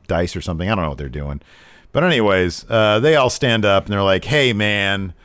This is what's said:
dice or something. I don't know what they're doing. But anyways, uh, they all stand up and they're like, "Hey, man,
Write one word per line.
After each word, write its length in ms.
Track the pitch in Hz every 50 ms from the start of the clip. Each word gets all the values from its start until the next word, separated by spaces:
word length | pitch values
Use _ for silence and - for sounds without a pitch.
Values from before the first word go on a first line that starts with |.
| _
dice 280 | - 92 85 90 85 -
or 60 | 92
something. 280 | - - 85 80 90 98
I 60 | 113
don't 80 | 98 85
know 60 | 76
what 80 | 71
they're 120 | 64 71 67
doing. 320 | 62 73 71 71 71 71 - _ - - - - - - - _
But 120 | - 139 165
anyways, 600 | 180 160 123 107 104 95 92 90 87 85 - - -
uh, 300 | 117 110 107 107 107 110
they 160 | 123 156 160
all 160 | 147 127 120
stand 340 | - - 143 123 113 113 104
up 200 | 101 98 98 -
and 80 | - 104
they're 100 | 101 98
like, 220 | 98 95 92 -
"Hey, 280 | - 143 151 135 127 113
man, 600 | 101 104 104 104 101 101 98 98 98 98 92 85 -